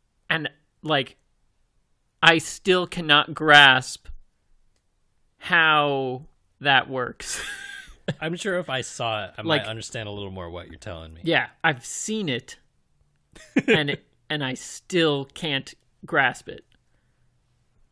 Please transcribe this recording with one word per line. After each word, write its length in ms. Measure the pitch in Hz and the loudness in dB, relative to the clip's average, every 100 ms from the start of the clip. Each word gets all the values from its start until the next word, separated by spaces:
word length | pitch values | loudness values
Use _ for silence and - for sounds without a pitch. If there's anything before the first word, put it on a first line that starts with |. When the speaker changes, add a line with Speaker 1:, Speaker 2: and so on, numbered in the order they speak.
| _ _ - | _ _ -6
Speaker 1:
And, 200 | 165 147 _ _ _ | -6 -6 _ _ _
like, 340 | 156 147 131 _ _ _ _ _ _ _ _ _ _ - | -2 -2 -2 _ _ _ _ _ _ _ _ _ _ 2
I 160 | 165 165 | 4 4
still 480 | - - - 185 175 | 2 -8 0 0 0
cannot 480 | - 160 147 - 156 | -6 2 4 2 -2
grasp 760 | 156 147 139 131 127 - - - - _ _ _ _ _ _ _ _ _ _ _ | 6 10 10 6 0 -14 -16 -18 -20 _ _ _ _ _ _ _ _ _ _ _
how 880 | - 175 160 151 147 139 131 127 151 _ _ _ | 2 4 6 4 2 0 -2 -6 -10 _ _ _
that 280 | 139 135 - | 2 2 2
works. 540 | 131 123 - - - - - - - | -4 -6 -8 -12 -10 -10 -14 -14 -18
<laughs> 380 | - - - 151 | -20 -16 -8 -6
Speaker 2:
I'm 160 | 156 170 | -4 -4
sure 220 | 214 180 | -4 -4
if 120 | 170 | -2
I 100 | 131 | -6
saw 440 | 120 - 117 107 95 | -6 -6 -4 -4 -6
it, 80 | - | -8
I 60 | |
Speaker 1:
Like, 200 | 147 151 | -2 -2
Speaker 2:
might 60 | 104 | -2
understand 400 | 110 107 120 107 | -10 -10 -10 -10
a 40 | |
little 180 | 101 101 | -10 -10
more 180 | 95 87 | -10 -12
what 180 | 87 82 | -12 -16
you're 100 | 78 | -16
telling 340 | - 85 80 80 | -14 -14 -14 -10
me. 60 | 160 | -2
Speaker 1:
yeah, 240 | 151 120 _ | -2 -2 _
I've 220 | 165 135 - | -2 -2 -6
seen 440 | - - 220 180 | -12 -8 -6 -4
it, 300 | 117 - - _ _ _ _ _ | -6 -8 -20 _ _ _ _ _
Speaker 2:
<laughs> 560 | _ _ - - - - | _ _ -20 -6 -4 2
Speaker 1:
and 220 | 208 143 | 2 2
it, 160 | 143 _ _ - | -4 _ _ -8
and 120 | 151 135 | -6 -4
I 100 | 127 | -8
still 720 | - - - 180 160 143 139 | -12 -16 -4 0 2 0 -6
can't 460 | - 160 135 - - _ _ - | -10 -6 -6 -6 -20 _ _ -4
grasp 420 | 156 131 131 - | 2 2 2 -4
it. 160 | - _ _ _ _ _ _ _ _ _ _ _ _ _ | -18 _ _ _ _ _ _ _ _ _ _ _ _ _